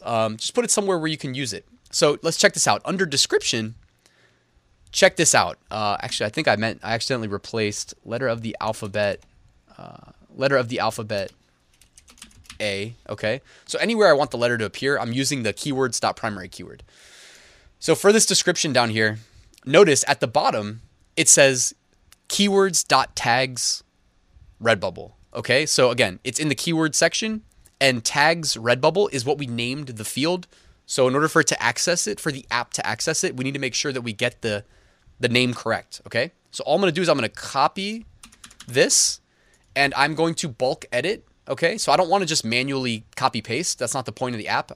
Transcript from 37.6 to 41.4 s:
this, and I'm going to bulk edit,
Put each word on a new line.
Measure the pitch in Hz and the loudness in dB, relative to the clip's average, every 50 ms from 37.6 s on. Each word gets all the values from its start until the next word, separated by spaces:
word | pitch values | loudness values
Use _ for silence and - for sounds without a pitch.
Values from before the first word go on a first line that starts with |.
| 139 156 - - 190 202 214 226 226 - - _ - - - _ - - - - - | 2 2 0 -2 -6 -6 -6 -8 -10 -16 -20 _ -20 -20 -20 _ -20 -20 -20 -20 -16
this, | - 120 131 156 - - - - - - - _ _ _ _ _ _ _ _ _ _ - | -2 2 2 4 4 4 2 2 0 -2 -6 _ _ _ _ _ _ _ _ _ _ -2
and | 135 139 139 135 | 0 0 0 2
I'm | - 139 147 160 | 2 2 2 2
going | 147 165 165 165 | 0 -2 -2 -2
to | - - 165 | -4 -6 -8
bulk | 120 - 127 127 - - - - - | -6 -4 -2 -2 -2 -4 -6 -4 -4
edit, | 123 127 170 214 - - _ _ _ | -2 -2 -2 -4 -6 -8 _ _ _